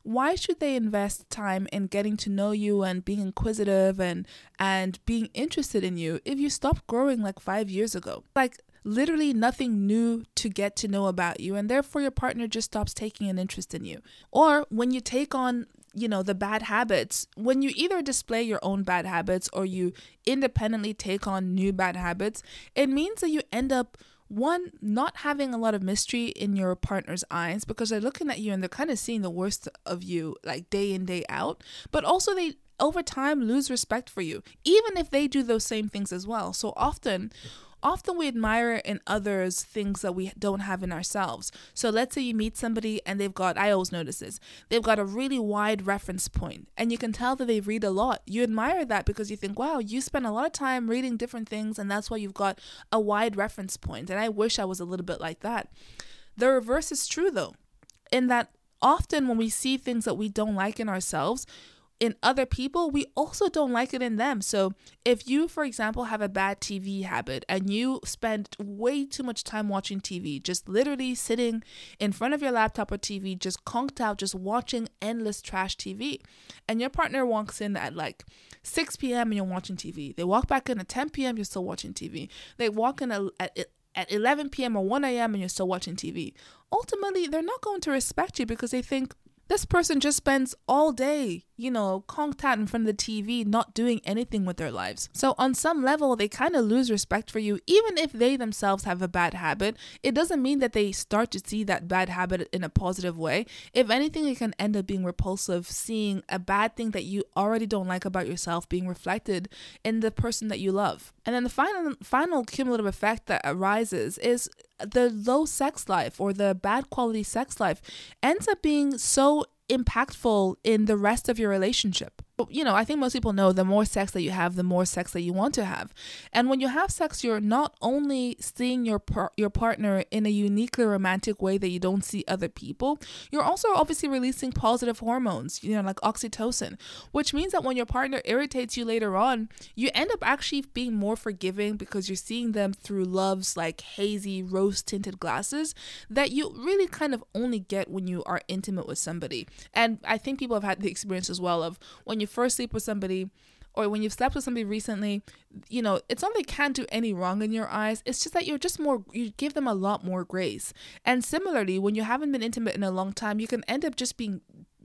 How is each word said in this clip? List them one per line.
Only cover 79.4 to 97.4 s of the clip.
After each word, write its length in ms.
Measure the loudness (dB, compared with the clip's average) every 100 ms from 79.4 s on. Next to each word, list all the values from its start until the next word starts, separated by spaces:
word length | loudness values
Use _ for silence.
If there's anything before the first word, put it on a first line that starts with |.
| -2
watching 320 | -4 -6 -10
T 140 | -10
V. 200 | -10 -10
They 140 | -4 2
walk 220 | 2 4
back 220 | 0 0
in 100 | -4
at 100 | -4
ten 200 | -4 -4
P 160 | -2 -2
M, 120 | -2
you're 80 | -6
still 180 | -6
watching 300 | -6 -6 -10
T 160 | -10 -10
V. 180 | -10 -10 -14 -14 -2
They 100 | 0
walk 340 | 2 0 0
in 120 | -2
at, 80 | -2 -2 -4
at, 280 | -6 -6 -8 _ _ -6
at 160 | -2
eleven 380 | 2 4 2 0
P 160 | -2 -2
M 100 | 0
or 80 |
one 220 | 2 2 2
A 140 | 0
M 160 | 0 0
and 40 |
you're 80 | -4
still 220 | -2 -2
watching 260 | -2 -4 -8
T 160 | -6
V. 220 | -6 -8 -10 -20 -20 _
Ultimately, 580 | -4 -2 -2 -2 0 0
they're 140 | -2
not 200 | -2 -4
going 180 | -4 -4
to 100 | 0
respect 480 | 0 0 -2 -2 -2
you 60 | -4
because 260 | -4 -2
they 100 | -4
think, 320 | -2 -2 -4 -8 _ _ -2
"This 160 | -2
person 380 | 2 4 4 4
just 160 | 2 2
spends 380 | 4 2 2 -4 2
all 240 | 4 4
day, 540 | 4 0 0 0 -4 -8 -8
you 140 | -4
know, 340 | 0 0 -2 -4
conked 360 | -4 -2 0
out 140 | 0 2
in 80 | 0
front 180 | 0
of 40 | 0
the 60 |
T 280 | 0 -2 -4
V, 220 | -2 -2
not 320 | 2 2 2 0
doing 260 | 2 2 0
anything 380 | -2 -2 -2 -2
with 120 | -2
their 140 | -4
lives." 380 | -4 -6 -6 -8
So 220 | 0 2 4
on 160 | 2
some 300 | 2 2 2
level, 320 | 4 4 4 4
they 120 | 0
kinda 340 | 0 2 4
lose 280 | 6 4 4
respect 400 | 2 0 -2 -2
for 80 |
you, 220 | -2